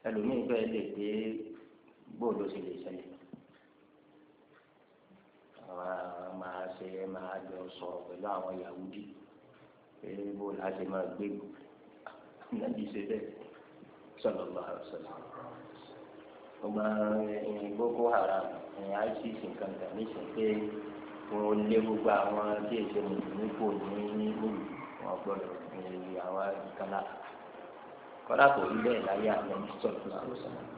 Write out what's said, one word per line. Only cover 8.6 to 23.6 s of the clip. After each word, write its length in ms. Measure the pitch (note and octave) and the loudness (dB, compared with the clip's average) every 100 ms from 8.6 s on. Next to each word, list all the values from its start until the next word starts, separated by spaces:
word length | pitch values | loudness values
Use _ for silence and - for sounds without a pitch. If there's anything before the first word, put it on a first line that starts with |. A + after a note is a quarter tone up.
| F2 F2+ F#2 G2+ G#2 - - - - - - - - | -8 -8 -10 -10 -12 -16 -20 -20 -20 -20 -20 -20 -20
Pé 140 | - G2+ G2 G2+ | -14 -10 -6 -6
bó 160 | G2+ G2+ | -4 -4
la 140 | F#2 F#2+ | -2 -2
ṣe 160 | F#2+ | -2
máa 220 | F#2 F#2+ F2+ | -2 0 0
gbé 200 | E2+ G2+ G2+ - - - - - - - - - - | -2 -4 -4 -8 -14 -18 -20 -20 -18 -16 -16 -20 -20
Ànábì 380 | - A2 A2 G#2+ G#2 | -6 -2 0 -2 -2
ṣe 140 | G#2+ | -4
bẹ́ẹ̀ 300 | G2+ A2 - - - - - - - - - | 0 -2 -2 -10 -14 -16 -20 -18 -20 -20 -20
sallallahu 500 | - A2+ - - F2+ | 0 0 2 -4 -4
alaihi 180 | - - | -4 -6
wasallam. 380 | - G2 - - - - - - - - - - - - - - - | -6 -10 -10 -12 -12 -12 -12 -12 -14 -16 -16 -16 -16 -16 -18 -18 -18
Ọgbà, 300 | - G2+ G#2+ G#2+ G#2+ G#2+ G#2+ | -6 -2 2 4 4 6 4
eh, 520 | G#2+ G#2 G#2+ G#2 G#2 | 4 0 0 -2 -2
Boko 320 | G#2 A#2 A#2+ A#2 | 2 2 6 8
Haram, 400 | A2+ F#2+ F#2+ F2+ E2 - | 8 6 4 2 -4 -8
eh, 220 | - G2 G2+ | -6 -2 2
isis 340 | A2 G#2+ A2+ G#2+ | 2 0 -2 -4
nǹkan 340 | G2 E2+ G2 | -6 -4 -6
kan 180 | F#2+ F2+ | -4 -6
níṣẹ́ 340 | G2 A2 - - | -4 -4 -4 -4
pé 160 | A2+ A2 G#2+ G#2+ - - - - - - | 2 4 4 0 -4 -6 -10 -10 -12 -4
wọ́n 320 | G#3 G#2 G#2+ G#2+ | 2 4 6 8
lé 100 | A2+ | 6
gbogbo 320 | A2 G#2+ A2 | 6 4 6
àwọn 380 | G2+ G2+ G#2 G#2+ G#2 | 6 6 4 2 2
tí 140 | G#2 A#2 | 2 0
èsè 240 | G2+ G#2 | 2 2
mùsùlùmí 460 | G2+ G2 - G2+ G#2+ | 2 0 0 0 0
kò 160 | G2 | 2